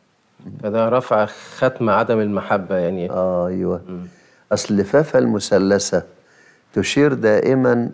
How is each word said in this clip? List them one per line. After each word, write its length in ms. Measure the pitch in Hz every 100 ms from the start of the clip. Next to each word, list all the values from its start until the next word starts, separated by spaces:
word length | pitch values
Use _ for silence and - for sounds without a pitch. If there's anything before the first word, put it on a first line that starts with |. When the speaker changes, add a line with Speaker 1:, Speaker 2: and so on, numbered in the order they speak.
| _ _ _ _ - 101
Speaker 1:
فده 260 | 107 110 113
رفع 360 | 123 123 110 104
ختم 640 | - - - 131 - 113
عدم 300 | 101 113 113
المحبة 560 | 104 98 - 104 87 95
يعني. 340 | 85 92 87
Speaker 2:
آه، 360 | 92 92 90 87
أيوة. 340 | 92 92 87 87
Speaker 1:
مم. 200 | 90 90 _ _ _ -
Speaker 2:
أصل 220 | - -
اللفافة 460 | 101 98 185 156 131
المثلثة 840 | 123 107 - 98 98 101 - 90 - - _ _ _ _ _
تشير 400 | - 98 - 147
دائمًا 760 | 127 110 107 - 131 127 120 120